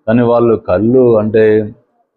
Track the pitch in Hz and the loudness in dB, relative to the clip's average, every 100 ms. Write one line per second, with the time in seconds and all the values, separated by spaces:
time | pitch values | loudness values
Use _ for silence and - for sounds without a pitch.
0 | - 117 120 120 117 110 - 90 110 127 | -4 -2 0 0 0 -2 -2 -2 0 2
1 | 123 110 107 110 110 107 107 - _ _ | 2 0 0 0 0 0 -4 -12 _ _
2 | _ | _